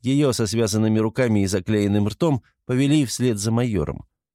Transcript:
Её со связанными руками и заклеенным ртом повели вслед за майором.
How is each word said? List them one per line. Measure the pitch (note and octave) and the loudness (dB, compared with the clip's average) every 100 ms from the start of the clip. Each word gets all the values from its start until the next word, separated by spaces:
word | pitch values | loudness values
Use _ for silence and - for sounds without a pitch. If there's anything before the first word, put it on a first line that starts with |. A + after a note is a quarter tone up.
Её | A#2 C#3 D3 | 0 0 2
со | A#2 A2 | 0 -2
связанными | A2+ A2+ G#2+ A2 A2 | 0 0 2 2 2
руками | A2 G#2 B2+ G#2+ | 0 0 0 2
и | G2 | 0
заклеенным | G2 F2 G#2+ G2+ G#2 G#2 | -2 0 0 2 0 0
ртом | G#2 E3+ C3+ _ _ _ | 0 0 0 _ _ _
повели | B2+ C#3 D3+ B2+ | -2 2 2 0
вслед | - B2 A2 | -2 -2 0
за | G#2+ | -2
майором. | A2+ B2 G2+ D2 - - _ _ | 0 0 -2 -4 -6 -14 _ _